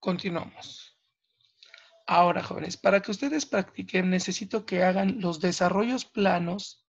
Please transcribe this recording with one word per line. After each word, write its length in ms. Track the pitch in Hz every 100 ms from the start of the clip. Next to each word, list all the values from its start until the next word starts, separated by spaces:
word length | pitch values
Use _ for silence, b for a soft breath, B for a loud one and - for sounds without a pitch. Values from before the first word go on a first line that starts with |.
Continuamos. 960 | - 180 190 170 - - - - - _ _ _ _ _ _ _ B B B B -
Ahora, 380 | 170 175 175
jóvenes, 320 | - 180 156 -
para 260 | 190 196
que 100 | 196
ustedes 340 | 202 277 302 -
practiquen, 640 | 208 190 - 190 190 185
necesito 560 | 185 180 185 196 220 208
que 180 | 185
hagan 380 | 185 185 196 202
los 180 | 180 160
desarrollos 640 | 180 170 180 180 233 254
planos 840 | - - 196 175 170 190 - - _